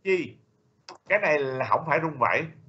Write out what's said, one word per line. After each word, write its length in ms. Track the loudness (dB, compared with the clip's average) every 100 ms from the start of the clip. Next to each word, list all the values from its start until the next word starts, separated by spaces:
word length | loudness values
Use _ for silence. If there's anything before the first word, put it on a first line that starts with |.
chi? 320 | 0 0 -2 -10 _ _ _ _ -20 -18 -2
Cái 100 | 0
này 200 | 2 2
là 260 | 0 -2
không 200 | 0 0 2
phải 140 | 0
rung 160 | 0 0
vẩy. 260 | 0 0 -2 -10